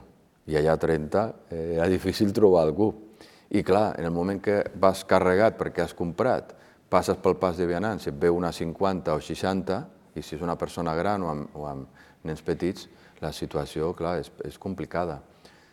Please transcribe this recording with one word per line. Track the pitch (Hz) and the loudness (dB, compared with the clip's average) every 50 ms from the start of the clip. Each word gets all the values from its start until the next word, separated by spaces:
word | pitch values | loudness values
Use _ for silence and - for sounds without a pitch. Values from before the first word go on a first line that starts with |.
| - - _ _ _ _ _ _ _ | -14 -20 _ _ _ _ _ _ _
i | - 76 | -2 0
allà | 76 76 80 80 | 2 4 4 4
a | |
trenta, | 76 - 78 80 78 78 76 - 95 107 113 - - - - | 2 2 2 0 0 0 0 0 0 0 0 -4 -10 -14 -12
eh, | 85 82 80 85 85 | -8 -8 -6 -4 0
era | 82 85 92 | 0 2 2
difícil | 92 90 - 95 90 - 110 101 98 | 2 2 0 -2 0 2 0 2 4
trobar | - 107 98 92 87 80 | 6 6 8 8 8 6
algú. | 78 76 85 107 107 87 - - - - - - - - - _ _ | 4 4 2 2 0 0 -4 -12 -20 -20 -20 -20 -20 -20 -20 _ _
I | - 104 85 | -2 0 2
clar, | - 92 104 110 98 71 - | 4 4 4 4 2 -2 -2
en | 80 | -4
el | 85 85 | -2 -2
moment | 85 87 98 101 92 - | 0 0 -2 -2 -2 -2
que | 104 101 101 - - - 92 | 0 0 0 0 -2 -2 2
vas | 92 95 95 - - | 4 4 4 2 2
carregat | - 104 92 92 90 90 92 110 110 90 - | 4 4 4 6 6 6 6 4 4 2 0
perquè | 92 90 - - 85 | -4 -4 -2 -2 -2
has | 82 - | -2 -2
comprat, | - 90 85 80 - 113 127 113 76 - - - - - - _ _ _ _ | -6 -6 -6 -2 0 0 2 2 0 -2 -6 -16 -20 -20 -20 _ _ _ _
passes | - 92 87 - 92 | 2 2 4 4 0
pel | - - 95 87 | 2 2 2 2
pas | - - 92 82 | 4 2 0 0
de | 82 90 | 0 -2
vianants, | 85 87 87 98 110 107 87 - | -2 0 -2 -2 -4 -4 -4 -6
et | - 71 | -8 -4
ve | 69 85 85 | 2 2 2
una | 85 87 90 85 | 4 4 0 -2
a | 80 | -4
cinquanta | - 85 82 78 - 98 98 95 87 - 82 78 | -4 -6 -6 -4 -2 0 0 0 0 -2 -2 -2
o | 76 | -2
seixanta, | - - 82 - - 95 98 95 87 92 92 107 156 - - - _ _ _ | -2 -6 -8 -4 -2 -2 -2 -2 -2 -2 -4 -4 -6 -10 -16 -20 _ _ _
i | 80 - | -14 -12
si | - - | -10 -10
és | 73 85 | -6 -4
una | 87 85 | -4 -4
persona | 78 87 80 - - 85 82 80 | -4 -4 -6 -6 -6 -4 -2 -2
gran | 80 87 98 104 98 92 | 0 0 0 -2 -2 -2
o | 82 | -4
amb, | 76 73 73 - - | -6 -6 -8 -10 -12
o | 76 73 | -12 -10
amb | 73 139 135 - - - - - - - _ _ | -10 -10 -10 -12 -16 -20 -20 -20 -20 -20 _ _
nens | 80 78 76 - | -10 -10 -8 -6
petits, | - 85 80 90 87 98 - - - - - - - _ - | -6 -4 -2 -2 -4 -4 -6 -12 -18 -20 -20 -20 -20 _ -10
la | - 78 76 | -10 -8 -8
situació, | - 80 73 - 78 71 - - 73 78 85 87 | -8 -8 -6 -4 -4 -6 -4 -4 -4 -4 -4 -4
clar, | - 82 82 90 80 | -4 -4 -4 -4 -4
és, | 71 - - - - | -6 -8 -12 -12 -12
és | 73 73 - | -12 -12 -10
complicada. | - 98 92 80 78 - - 82 90 85 76 69 - - _ _ _ - - - _ _ | -10 -10 -8 -8 -8 -6 -4 -4 -4 -4 -6 -10 -12 -18 _ _ _ -20 -20 -20 _ _